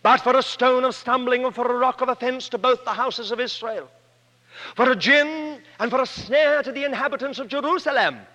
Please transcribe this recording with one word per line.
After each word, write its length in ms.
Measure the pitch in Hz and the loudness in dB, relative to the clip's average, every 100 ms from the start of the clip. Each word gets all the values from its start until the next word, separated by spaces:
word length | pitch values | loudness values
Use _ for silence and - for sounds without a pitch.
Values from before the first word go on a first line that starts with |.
but 200 | 208 247 | 6 4
for 160 | 247 254 | 4 2
a 60 | |
stone 420 | - - 247 254 | 2 0 2 4
of 100 | 254 | 0
stumbling 500 | - - 254 247 247 | -4 -2 0 2 0
and 80 | 254 | 0
for 140 | 240 240 | -2 -2
a 80 | |
rock 280 | 247 254 254 | 2 0 0
of 60 | 247 | -2
offense 400 | 247 247 254 - | -2 -4 -4 -6
to 80 | 247 | -2
both 260 | 247 240 | 0 0
the 80 | - | -2
houses 400 | 208 262 - 208 | -2 -4 -4 -8
of 80 | 226 | -6
Israel, 500 | 247 - 226 214 135 _ _ _ _ _ _ - - - | -6 -6 -8 -8 -12 _ _ _ _ _ _ -18 -16 0
for 120 | 254 | 2
a 60 | |
gin 680 | 233 180 285 294 311 302 285 - - | 4 4 4 4 -2 -8 -12 -18 -6
and 100 | 233 | -2
for 100 | 254 | 0
a 60 | 254 | -2
snare 560 | - - 277 302 294 | -6 0 2 4 2
to 80 | 269 | -2
the 140 | 262 | -4
inhabitants 560 | 285 226 277 294 269 247 | -4 -2 -4 -4 -6 -8
of 80 | 247 | -6
Jerusalem. 760 | 277 302 359 302 269 180 123 98 | -4 0 0 0 2 2 0 -18